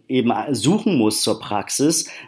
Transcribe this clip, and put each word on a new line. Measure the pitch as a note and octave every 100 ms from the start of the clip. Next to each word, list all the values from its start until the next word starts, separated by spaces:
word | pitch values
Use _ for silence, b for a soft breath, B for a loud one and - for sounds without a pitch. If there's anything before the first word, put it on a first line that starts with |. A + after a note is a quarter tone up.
| -
eben | B2+ A#2 G#2 G#2+
suchen | A#2 B2 G#3+ A3 D3
muss | G#2+ G#2+
zur | A#2 G2+
Praxis, | - G#2 - - D3 D#3+ B B